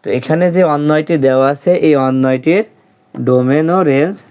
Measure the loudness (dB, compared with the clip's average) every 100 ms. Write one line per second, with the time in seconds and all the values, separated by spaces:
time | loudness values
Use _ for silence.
0 | -4 -6 -2 -2 0 0 0 0 0 -2
1 | 0 0 0 2 0 -2 -2 0 2 2
2 | 0 0 0 0 0 -2 -2 _ _ _
3 | _ -8 0 0 2 0 0 0 0 0
4 | -2 -4 -16